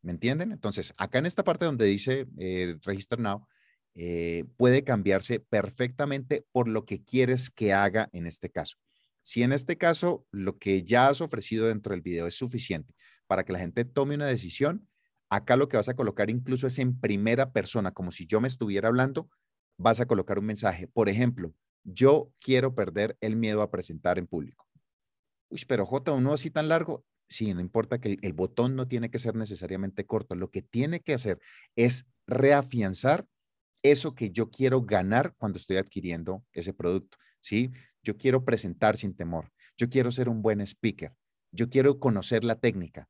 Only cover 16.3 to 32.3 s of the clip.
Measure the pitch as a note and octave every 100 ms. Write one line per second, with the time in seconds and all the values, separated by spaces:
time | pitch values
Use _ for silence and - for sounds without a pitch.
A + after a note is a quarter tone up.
16.3 | A#2+ B2+ B2+ C3 B2+ B2+ B2+ G#2+ G2+ G#2+
17.3 | A#2+ C3 A#2 G2 A#2+ G2 - F#2 - E2+
18.3 | G#2+ B2+ B2+ A2 G2 G#2+ B2 C3 C#3 E3
19.3 | _ _ _ _ _ F#2 A2 A#2+ A2 F#2
20.3 | G2 G#2+ G#2 G#2+ F2 F2+ - G#2 G2+ B2
21.3 | B2 F2 - _ _ - F2+ C3 D3+ -
22.3 | _ - B2+ C3 B2+ G#2 G#2 G#2+ - A2
23.3 | A2 A2+ G#2+ G#2 F#2 F2+ D#2+ F2+ F2+ F2
24.3 | E2+ C2+ - _ _ _ _ _ _ _
25.3 | _ _ F3 - A#2+ G2 C3 C3+ C#3+ B2+
26.3 | D3 C#3 C#3+ D3+ E3 E3 - _ _ _
27.3 | - A2 F2+ F2+ A2+ A2+ A#2+ A2+ G2 G2
28.3 | D#2+ F#2 - A#2+ C3 C3 B2 A2+ A#2+ A#2
29.3 | A2 G#2 G2 F2 F#2 G2 F#2+ G2 A2 -
30.3 | F2+ F#2 - - A#2 C#3 E3+ - C3+ A#2+
31.3 | F2+ - - - - A#2+ B2 - _ -